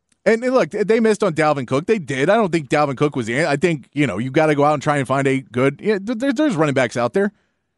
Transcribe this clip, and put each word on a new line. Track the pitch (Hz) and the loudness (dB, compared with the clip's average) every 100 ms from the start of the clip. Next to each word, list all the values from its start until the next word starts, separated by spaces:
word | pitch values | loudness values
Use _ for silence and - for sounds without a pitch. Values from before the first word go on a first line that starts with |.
| _ _ 196 | _ _ 0
And, | 226 | 0
and | 254 | 2
look, | 254 - | 0 0
they | 208 196 233 | -2 0 2
missed | 220 208 | 2 0
on | 202 | 0
Dalvin | 156 151 143 120 | 0 0 0 -2
Cook. | 131 170 | -2 0
They | 220 | -2
did. | 139 131 151 | -2 -2 2
I | |
don't | 220 202 | 2 2
think | 165 139 | -2 0
Dalvin | 151 147 127 | 0 0 0
Cook | 147 | -2
was | 135 110 | -2 -4
the | 123 | -2
an-, | 165 | 0
I | |
think, | 143 175 156 - | 0 0 -2 -6
you | 139 139 | -2 -2
know, | 95 | -2
you | 127 | -2
gotta | 139 156 143 | 2 2 4
go | |
out | 143 | 2
and | 151 | 2
try | 151 147 | 0 -2
and | 131 | 0
find | 135 | 0
a | 139 135 | 0 -2
good, | 135 123 135 143 | -4 -2 0 0
yeah, | 202 208 | -2 -2
th-, | 196 226 | -4 -4
th-, | 277 | -2
there's | 247 302 160 | 0 0 0
running | 156 | 0
backs | 135 120 123 | 0 0 0
out | 120 | -2
there. | 190 202 - _ _ _ | 0 -2 -4 _ _ _